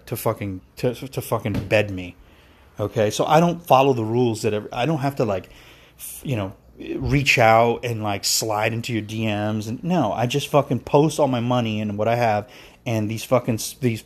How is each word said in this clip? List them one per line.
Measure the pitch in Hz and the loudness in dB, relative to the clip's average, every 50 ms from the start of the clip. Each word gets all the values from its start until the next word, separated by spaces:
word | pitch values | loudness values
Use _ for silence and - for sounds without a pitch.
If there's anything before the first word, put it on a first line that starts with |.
| - | -10
to | - 127 | -10 -10
fucking, | - - 117 110 - 104 98 95 92 - _ _ | -2 -2 -2 -2 -2 -4 -6 -6 -8 -12 _ _
to, | - - 127 117 | -4 -2 -2 -2
to | - 139 131 - - | -4 -10 -8 -8 -8
fucking | - - 123 110 - 113 98 95 - | -4 -4 -4 -4 -2 -4 -4 -4 -2
bed | 98 110 107 104 101 | 2 2 2 2 0
me. | 95 90 90 90 - - - - - - - - - _ - - _ - | -4 -8 -10 -12 -14 -18 -20 -20 -20 -20 -20 -20 -20 _ -20 -18 _ -6
Okay? | 107 101 - 120 104 104 | -6 -2 0 0 0 2
So | - - 147 | 2 0 0
I | - 156 160 | 4 4 4
don't | 170 175 170 170 | 4 4 0 -4
follow | - - 135 127 139 139 | 2 4 6 6 6 4
the | 131 117 110 | 2 2 0
rules | 107 117 123 123 117 110 101 113 | -2 0 2 2 2 0 0 -2
that | 110 104 | -2 -2
ever, | 107 110 - | -2 -6 -6
I | - 123 123 | -4 -2 -2
don't | 151 165 123 | -2 -2 -2
have | 135 139 139 | -2 -4 -2
to, | - 131 | -2 -2
like, | 107 98 92 - - - - - - - - - - _ | 0 -2 -4 -6 -10 -20 -20 -20 -20 -20 -20 -20 -20 _
f-, | - - - - - - | -18 -16 -16 -16 -10 -6
you | 160 127 | -4 -4
know, | 107 98 98 - - _ - - - - - - | -2 -4 -6 -8 -14 _ -20 -20 -16 -12 -10 -8
reach | - 135 120 127 143 135 - - | -6 -2 0 0 2 2 2 4
out | 123 117 113 113 113 120 120 117 - - | 6 6 8 8 8 6 4 2 0 -4
and, | 120 113 107 | -6 -4 -4
like, | 107 104 98 98 - | -4 -4 -4 -4 -2
slide | - - - 117 110 104 104 110 113 | -2 -2 -2 -2 -2 -2 0 0 0
into | 113 113 113 - 120 | -2 -2 -4 -4 -4
your | 107 | -4
D | 104 104 110 113 113 | -4 -4 -6 -4 -2
Ms. | 110 104 104 104 107 110 110 104 | -2 -2 -2 -2 -2 -4 -4 -6
And | 110 117 - - | -6 -8 -6 -4
no, | 170 180 165 123 101 85 | -2 0 0 0 0 0
I | - 120 | -2 -2
just | 123 135 143 - | -2 -2 -2 -2
fucking | - - 143 135 - 139 117 | 2 2 2 2 2 -2 -4
post | - - - 143 151 156 - - | -2 2 4 4 4 4 2 0
all | 147 | 0
my | 135 127 120 | 0 0 -2
money | 117 123 123 123 117 110 107 107 | 0 0 0 0 0 -2 -2 -4
and | 107 104 101 | -4 -4 -4
what | 101 107 | -2 0
I | 113 117 | 0 2
have, | 120 120 113 104 104 104 - - - - - - _ _ | 2 2 2 2 0 -2 -6 -14 -20 -20 -20 -20 _ _
and | 123 117 110 107 104 | -4 -2 -2 -2 -2
these | 113 113 - | -4 -6 0
fucking | - 131 120 - 135 113 | 0 2 2 2 0 -2
s-, | 110 - - - | -2 -4 -8 -8
these, | - 131 120 113 110 - | -2 -2 -2 -2 -2 -8